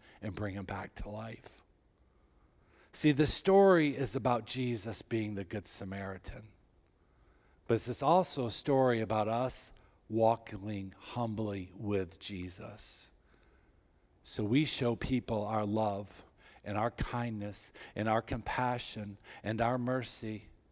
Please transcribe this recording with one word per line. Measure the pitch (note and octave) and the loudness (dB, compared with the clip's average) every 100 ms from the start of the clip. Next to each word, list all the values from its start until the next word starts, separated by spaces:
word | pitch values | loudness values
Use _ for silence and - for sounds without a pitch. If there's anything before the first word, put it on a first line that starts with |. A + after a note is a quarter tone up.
| - - | -20 -10
and | G#2+ | -8
bring | F#2 G#2 G2 | -4 -4 -4
him | F#2+ | -6
back | G2 G2 - | -8 -8 -10
to | - | -10
life. | G#2+ A2+ A2+ - - _ _ _ _ _ _ _ _ _ _ _ _ - | -8 -10 -12 -18 -20 _ _ _ _ _ _ _ _ _ _ _ _ -18
See, | - D3+ | 2 4
the | C#3 D3 | 6 4
story | - - G3 G3 F3 D3+ C#3 | 2 6 8 10 8 6 2
is | C3 C3 | -2 0
about | B2 A#2+ A2 | 2 2 0
Jesus | C3 B2 A#2 G#2 G#2+ | -2 -2 -2 -4 -8
being | - A2+ G#2+ G2+ | -2 -2 -2 -4
the | |
Good | F#2 G#2 - | -6 -8 -8
Samaritan. | - G2 G2 G2 F#2+ - - A2 - _ _ _ _ _ _ _ _ _ _ - | -10 -8 -6 -8 -10 -12 -14 -14 -20 _ _ _ _ _ _ _ _ _ _ 0
But | A2+ A#2+ | 0 0
it's | A#2+ | -2
also | C#3 F3 F3+ - A#2+ | 4 4 4 -2 -4
a | |
story | - - C3+ C3 A#2 | -4 2 4 6 4
about | G#2 A2 G#2+ | 2 0 0
us | A2+ B2+ - - - - _ - | 0 -2 -6 -16 -20 -20 _ -4
walking | A2 A2+ A2+ - G2+ G#2 G#2 F#2+ - | 4 4 4 -2 -10 -6 -6 -8 -12
humbly | - A#2+ A#2 G#2+ G#2+ G2 F2+ F#2+ | -10 -4 -4 -2 -4 -4 -8 -8
with | G#2+ G2+ F2+ - | -2 0 0 -8
Jesus. | - G2 F2+ F2 - - - - - _ _ _ _ _ _ _ _ _ _ _ | -10 -8 -8 -10 -14 -14 -16 -18 -20 _ _ _ _ _ _ _ _ _ _ _
So | - - | -12 -4
we | G#2 C3 D#3 | 2 4 2
show | - A#2+ A2+ | 0 0 0
people | - B2+ - A2 G#2 | 0 0 0 -2 0
our | A2 G#2 | 0 0
love | G#2+ G#2+ G2+ G2+ - - _ - - | 2 0 0 -6 -14 -20 _ -20 -14
and | - G#2 | -6 0
our | A2+ | 0
kindness | - - A#2+ A#2+ G#2+ G#2 G2+ - - - - | 0 -4 -2 -4 -4 -6 -8 -16 -18 -12 -2
and | A2 | 2
our | A2 | 2
compassion | - B2 - - B2+ B2 - - G2+ G2+ - - | 0 -4 -4 0 0 0 -6 -10 -10 -12 -16 -10
and | G2+ A2+ | -4 0
our | A#2 B2 | 0 0
mercy | A#2+ B2+ A#2+ - A2 G#2+ - - _ | 0 -2 -4 -8 -8 -8 -10 -20 _